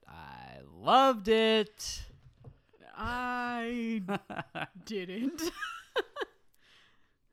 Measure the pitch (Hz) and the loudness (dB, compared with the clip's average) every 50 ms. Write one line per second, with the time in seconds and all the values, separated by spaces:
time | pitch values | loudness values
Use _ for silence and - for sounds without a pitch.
0 | _ - - 82 78 71 65 60 64 65 64 67 67 71 78 87 104 156 226 262 | _ -20 -18 -16 -16 -16 -16 -16 -16 -16 -16 -18 -18 -20 -16 -2 4 6 8 8
1 | 269 269 247 208 185 220 220 226 220 220 220 220 208 - - - - - - - | 8 6 4 4 4 4 4 6 6 6 6 4 2 0 -4 -12 -10 -10 -8 -10
2 | - - - - - - - - - - - _ _ _ _ - - - - - | -10 -14 -16 -20 -20 -20 -20 -20 -20 -20 -20 _ _ _ _ -20 -20 -18 -12 -8
3 | 220 233 240 247 247 247 247 247 240 240 240 233 226 233 240 240 233 226 226 220 | -6 -4 -4 -2 -2 -2 -2 -2 -2 -2 -2 -2 -2 -2 -2 -2 0 0 0 0
4 | 185 180 202 - - - - - - - - 160 156 - - 180 - - 220 190 | 0 -2 -2 -4 -4 -6 -10 -10 -8 -8 -6 -8 -8 -8 -10 -12 -8 -6 -4 -4
5 | 180 180 185 220 247 294 339 320 320 349 - 1077 1077 1077 1077 1077 - - - 508 | -4 -4 -4 -2 -2 -2 -2 -2 -4 -6 -6 -6 -8 -8 -8 -10 -10 -6 -2 -2
6 | - - - 571 453 - _ _ _ _ _ _ _ _ - - _ _ _ _ | -2 -2 -4 -8 -8 -8 _ _ _ _ _ _ _ _ -20 -20 _ _ _ _
7 | _ _ _ _ _ _ | _ _ _ _ _ _